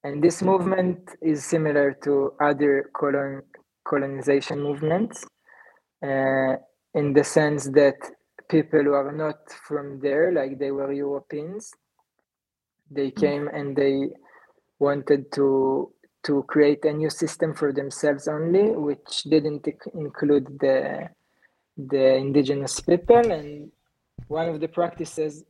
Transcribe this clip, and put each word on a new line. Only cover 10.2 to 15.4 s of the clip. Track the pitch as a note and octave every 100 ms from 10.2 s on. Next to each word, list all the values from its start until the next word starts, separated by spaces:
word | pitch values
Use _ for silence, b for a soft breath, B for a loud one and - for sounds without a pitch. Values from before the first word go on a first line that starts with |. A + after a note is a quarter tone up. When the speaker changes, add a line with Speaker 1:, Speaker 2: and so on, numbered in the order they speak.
| F3+
Speaker 1:
like, | E3 C3+ C3+
they | C#3
were | C#3 C#3
Europeans, | C#3 C#3+ C#3 C#3 D3 D#3+ G3+ - - _ _ _ _ _ _ _ _ _ _ _
they | C#3 C#3
Speaker 2:
Mm. | -
Speaker 1:
came | D3 C#3+ D3
and | D3 C#3+ C#3
they | C#3 C3+ C#3 - b b b b _ _
wanted | C#3+ C#3+ C3+ C#3+ C3+
to, | -